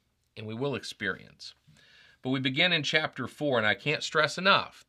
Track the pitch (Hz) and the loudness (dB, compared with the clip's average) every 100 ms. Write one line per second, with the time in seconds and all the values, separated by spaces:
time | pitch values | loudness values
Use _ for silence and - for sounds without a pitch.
0 | _ _ _ - 107 113 139 113 - - | _ _ _ -14 -10 -4 -4 -4 -6 -6
1 | 101 90 - - - - _ - - - | -4 -4 -8 -20 -20 -20 _ -20 -20 -20
2 | - _ 131 135 135 135 180 170 143 156 | -20 _ -2 0 0 2 2 2 2 0
3 | 156 - 120 - 147 123 107 104 143 151 | 0 -4 -10 -4 0 2 4 2 0 -2
4 | - 160 151 180 190 165 85 - | 0 2 2 2 4 4 2 -8